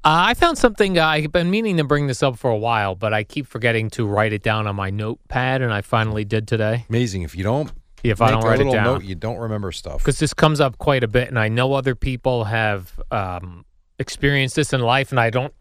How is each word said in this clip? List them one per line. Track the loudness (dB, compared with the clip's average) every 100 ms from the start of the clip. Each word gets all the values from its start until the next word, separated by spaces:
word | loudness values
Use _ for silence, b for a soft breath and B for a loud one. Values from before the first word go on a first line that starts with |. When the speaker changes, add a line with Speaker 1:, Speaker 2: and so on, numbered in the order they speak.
Speaker 1:
Uh, | 4 4 2
I |
found | 2 2 4
something, | 2 4 2 4
uh, | 2
I've | 2 0
been | 0 0
meaning | 0 0 0
to |
bring | 2 0 0
this | 0
up | -2 0
for | -2
a | 0
while, | 0 0 0
but | -2 -2
I | -2
keep | -4 -8 -10
forgetting | -2 0 0 -2
to | -4 0
write | 2 2
it | 0
down | -2 -2 -2
on | -4
my | -4
notepad, | -4 -6 -8 _ -2 0 0
and | 0
I | -2
finally | 0 0 0 -2
did | -2 -4 -2
today. | 0 0 -2 -2
Speaker 2:
Amazing. | -2 -2 -4
If | -6
you | -4
don't | -2 -2 -4 -10 _ -6
Speaker 1:
If | -2 4
I | 4
Speaker 2:
make |
Speaker 1:
don't | 4
Speaker 2:
a | 2
Speaker 1:
write |
it | 2
Speaker 2:
little | 2
Speaker 1:
down. | 2
Speaker 2:
note, | 2 0
you | -4 -8
don't | -8 -8
remember | -6 -6 -6
stuff. | -8 -8 -2
Speaker 1:
'Cause | 0 0
this | -2
comes | 4 4 4
up | 0 0
quite | 0 0
a | 2
bit, | 0 0
and | 0
I | 0
know | 2 0
other | 0 -2 -2
people | -4 -2 -2 0
have, | 0 0 0 -2 -6 -12 -6
um, | -4 -4 -8 -12 -16 -20 _ _ _
experienced | -8 0 0 2 0
this | 0 0
in | 0
life, | 2 2 2
and | 2
I | 2
don't | 0 -4 -2